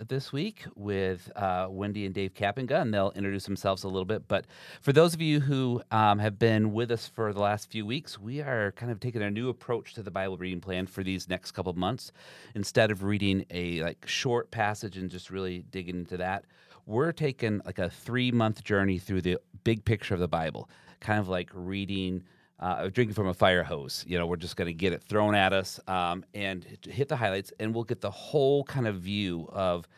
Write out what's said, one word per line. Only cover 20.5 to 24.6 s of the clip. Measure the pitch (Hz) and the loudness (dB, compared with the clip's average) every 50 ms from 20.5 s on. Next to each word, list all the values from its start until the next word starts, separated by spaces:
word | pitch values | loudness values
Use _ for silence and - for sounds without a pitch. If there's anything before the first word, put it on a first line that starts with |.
| - - - - - - - - - - | -4 -6 -12 -14 -20 -20 -20 -20 -20 -8
kind | - - 107 | -2 0 0
of | 107 101 92 | 2 2 0
like | 92 90 90 - - | -2 -2 -4 -6 -10
reading, | 95 87 90 98 98 98 92 98 95 92 92 92 90 92 - _ _ _ _ _ - | -10 -6 -4 -4 -4 -4 -2 -2 -2 -2 -2 -2 -4 -6 -10 _ _ _ _ _ -6
uh, | - 90 90 - 82 95 | -4 -2 -2 -2 -2 -2
drinking | 98 123 123 107 104 | 0 0 0 0 0
from | 110 101 | -2 0
a | 95 85 | 0 2
fire | - 107 95 92 90 80 | 6 6 6 6 6 2
hose. | 71 87 73 69 69 - - - | 0 -4 -6 -6 -8 -10 -10 -6
You | - 87 | -2 0
know, | 87 85 | 0 0
we're | 85 90 | 0 -2
just | 82 87 82 - | -4 -4 -8 -4
gonna | - | -4